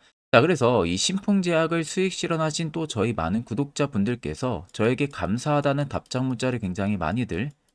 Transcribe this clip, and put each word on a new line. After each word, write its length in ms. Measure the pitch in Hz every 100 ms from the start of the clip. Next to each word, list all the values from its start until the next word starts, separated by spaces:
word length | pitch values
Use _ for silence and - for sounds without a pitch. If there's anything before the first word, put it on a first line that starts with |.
| _ _ -
자, 80 | 117
그래서 460 | 151 165 120 123 85
이 100 | 92
신풍제약을 880 | - 190 - 196 175 160 160 165
수익 280 | 156 - 190
실현하신 580 | - 170 165 156 151 165
또 140 | 165 156
저희 260 | 113 107
많은 320 | 104 82 107
구독자분들께서 1200 | 120 110 143 - 143 107 98 120 - 78 127 95 87
저에게 340 | - 107 123 139
감사하다는 840 | - - 113 151 147 143 139 143
답장 360 | - - 127 131
문자를 320 | 120 131 123
굉장히 380 | 98 90 101 101
많이들 540 | 78 110 123 85 135 - _